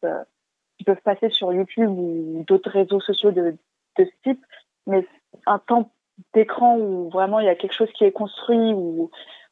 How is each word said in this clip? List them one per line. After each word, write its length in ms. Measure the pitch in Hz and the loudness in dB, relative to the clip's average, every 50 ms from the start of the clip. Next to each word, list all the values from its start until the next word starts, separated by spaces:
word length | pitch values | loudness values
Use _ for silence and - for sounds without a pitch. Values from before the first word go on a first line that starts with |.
| - | -6
euh, 180 | 165 160 - - - _ _ _ _ _ _ _ _ _ | -6 -6 -6 -10 -14 _ _ _ _ _ _ _ _ _
qu'ils 80 | - 190 | -4 -2
peuvent 160 | - 190 - - | -2 -2 0 0
passer 260 | 214 196 - - 226 | -2 0 0 -2 -2
sur 200 | - - 208 180 | -2 -2 -2 -2
YouTube 380 | 180 185 190 190 - 226 226 214 | -2 -2 -2 -2 0 0 0 0
ou 560 | 190 180 180 170 165 165 160 160 160 165 160 | 0 -2 -4 -4 -4 -6 -6 -8 -8 -8 0
d'autres 220 | - 196 190 - - | 2 2 2 2 0
réseaux 320 | 202 196 190 185 202 196 | 0 0 0 0 0 -2
sociaux 300 | 190 - 196 - 208 208 | -2 -4 -4 0 0 2
de, 260 | 185 180 175 170 160 - _ _ _ _ _ _ _ | 2 2 0 0 -4 -6 _ _ _ _ _ _ _
de 80 | - 381 | 0 0
ce 180 | 370 - _ _ | 0 -2 _ _
type. 220 | 262 269 262 _ _ - - _ _ _ _ _ | -4 -4 -4 _ _ -20 -20 _ _ _ _ _
Mais 180 | - 190 190 185 - _ _ _ _ - _ _ | -2 -2 0 -2 -2 _ _ _ _ -20 _ _
un 140 | - 208 196 | -2 -2 0
temps 300 | - - 240 240 226 - _ _ _ _ _ - - _ - | 0 0 0 0 0 -2 _ _ _ _ _ -20 -20 _ 2
d'écran 440 | 220 220 - - - 240 240 240 | 2 2 2 0 2 4 4 4
où 320 | 233 214 202 190 180 175 165 | 2 0 -2 -4 -4 -6 -4
vraiment 320 | 175 185 190 196 208 220 | -2 -2 0 0 0 2
il 40 | 214 | 2
y 40 | 196 | 2
a 60 | 175 | 0
quelque 200 | 170 - 190 - | 0 -4 -6 -2
chose 160 | - 226 214 | -2 -2 -2
qui 140 | - - 214 | 2 2 2
est 80 | 196 196 | 2 2
construit, 580 | - 214 202 - - - - 233 226 226 226 214 | 0 -6 -8 -8 -8 -2 0 2 2 2 2 0
ou, 380 | 196 175 170 165 165 165 165 - - - - - - - _ | -2 -4 -4 -4 -4 -6 -6 -8 -14 -20 -20 -20 -20 -20 _